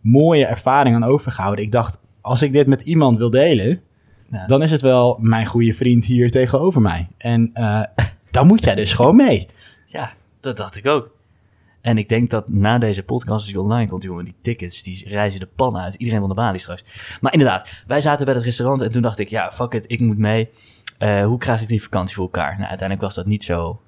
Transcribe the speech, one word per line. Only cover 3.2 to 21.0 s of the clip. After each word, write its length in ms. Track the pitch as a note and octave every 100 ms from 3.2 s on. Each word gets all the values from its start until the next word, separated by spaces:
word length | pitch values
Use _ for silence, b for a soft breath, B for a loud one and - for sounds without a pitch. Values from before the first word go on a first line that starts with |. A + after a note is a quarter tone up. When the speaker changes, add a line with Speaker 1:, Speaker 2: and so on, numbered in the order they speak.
| A#2
Speaker 1:
delen, 500 | B2 D#3 C3 G2+ F3+ _ _ _ _ _
Speaker 2:
Ja. 160 | G#2+ F#2
Speaker 1:
dan 160 | C3+
is 80 | D#3
het 100 | D3+
wel 380 | C3 B2+ B2 A#2
mijn 260 | A2+ A2+ G#2+
goede 260 | A#2+ A#2
vriend 300 | A2 B2 A#2+
hier 260 | A2+ B2 A#2+
tegenover 500 | C3 B2+ C3 F3 D#3
mij. 280 | G#2 E2 E2+ -
En, 320 | A#2+ A#2 A#2
eh, 300 | A#2 A2 G#2+ A2
<laughs> 360 | - - - _
dan 160 | B2 D3
moet 180 | G#3+
jij 100 | -
dus 180 | G2+ G#2
gewoon 240 | - B2 G#3+
mee. 300 | C4+ A2 - b b b b
Speaker 2:
Ja, 260 | - - - _ _
dat 160 | C3+ G#2
dacht 200 | G2 -
ik 100 | A#2
ook. 260 | D3 - _ _ _ _ _ _ _
En 180 | A#2+ A2
ik 100 | G2+
denk 220 | A2+ A#2+
dat 180 | A2+ -
na 300 | G2 G2+ A#2+
deze 240 | A2+ G2
podcast, 280 | F#2 B2 A#2+
als 140 | G#2+ G2+
die 140 | G2
online 280 | G2 A#2 G#2+
komt, 140 | F#2
jongen, 220 | F#2 F2
die 100 | F2 -
tickets, 420 | B2 A#2 F2+ -
die 260 | - F#2 E2
reizen 320 | G#2 G#2 F#2+
de 80 | F#2 -
pan 200 | C3 G#2+
uit. 180 | F2+
Iedereen 240 | G2 A#2+ A2
wil 100 | G2
naar 100 | F#2+ A#2
Bali 120 | F#2
straks. 260 | - F2 _ B B B
Maar 120 | C3+
inderdaad, 520 | E3+ C3 F#2 - - -
wij 140 | C#3
zaten 240 | D3 D3
bij 100 | C#3
dat 80 | B2+
restaurant 400 | A#2 A#2 B2 C3+
en 80 | A#2
toen 120 | A#2+
dacht 160 | A#2 G#2+
ik, 100 | G2+
ja, 220 | A2 F2
fuck 220 | - B2
it, 100 | A#2 -
ik 140 | A#2
moet 180 | A#2+ G#2+
mee. 300 | G#2+ A2 A2+ B B B B
Eh, 260 | _